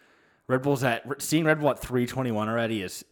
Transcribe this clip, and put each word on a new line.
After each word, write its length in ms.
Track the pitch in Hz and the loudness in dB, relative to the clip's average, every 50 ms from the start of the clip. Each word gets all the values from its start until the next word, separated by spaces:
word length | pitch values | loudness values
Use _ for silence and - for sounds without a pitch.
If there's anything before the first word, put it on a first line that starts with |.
| _ _ _ _ _ _ _ _ _ - | _ _ _ _ _ _ _ _ _ -2
Red 140 | 127 131 131 | -2 0 2
Bull's 200 | 143 143 127 123 | 0 0 2 2
at, 400 | 127 117 113 - 123 143 - - | 0 0 -2 -4 -8 -8 -8 -2
seeing 220 | - 156 156 170 | 0 2 2 4
Red 160 | 156 156 151 | 4 2 4
Bull 80 | 147 143 | 2 2
at 80 | 123 - | 0 0
three 280 | - - 123 127 123 | -4 -2 0 0 0
twenty-one 420 | 120 - 131 131 123 113 107 107 107 | 0 -2 -2 -2 -2 0 0 0 0
already 340 | 113 117 117 113 113 107 95 | 0 0 0 0 -2 -2 -4
is 220 | 90 - - - - | -6 -8 -12 -16 -12